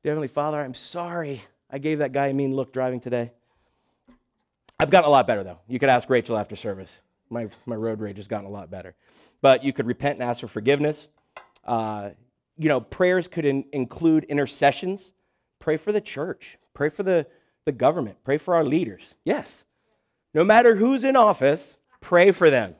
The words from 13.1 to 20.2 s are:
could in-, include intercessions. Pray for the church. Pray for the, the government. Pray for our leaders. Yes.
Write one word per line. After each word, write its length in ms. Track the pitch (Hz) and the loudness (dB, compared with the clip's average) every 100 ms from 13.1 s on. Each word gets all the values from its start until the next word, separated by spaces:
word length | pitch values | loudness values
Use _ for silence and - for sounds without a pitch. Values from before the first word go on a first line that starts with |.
| 185 170 | 0 -4
could 160 | - | -4
in-, 220 | 147 135 135 | -2 -2 -4
include 520 | 147 123 - 165 156 | -6 -6 -2 2 2
intercessions. 880 | - 143 135 - 143 - 185 196 - _ _ _ _ _ | 0 -4 -4 2 0 0 -8 -8 -14 _ _ _ _ _
Pray 180 | - 156 | -4 -4
for 160 | - | -2
the 80 | 208 | -4
church. 580 | 208 - 170 - - - _ | -6 -10 -10 -10 -16 -20 _
Pray 140 | - 151 | -4 -4
for 140 | - | -2
the, 240 | 190 175 143 _ _ _ - | 0 0 -2 _ _ _ -8
the 60 | |
government. 440 | 123 127 170 113 - | 0 0 0 -6 -10
Pray 140 | - 147 | -4 -4
for 160 | - | 0
our 100 | 170 | 0
leaders. 500 | 147 156 139 92 - _ | 2 0 -2 -10 -20 _
Yes. 400 | - 277 - - _ _ _ _ _ _ | -4 -4 -6 -20 _ _ _ _ _ _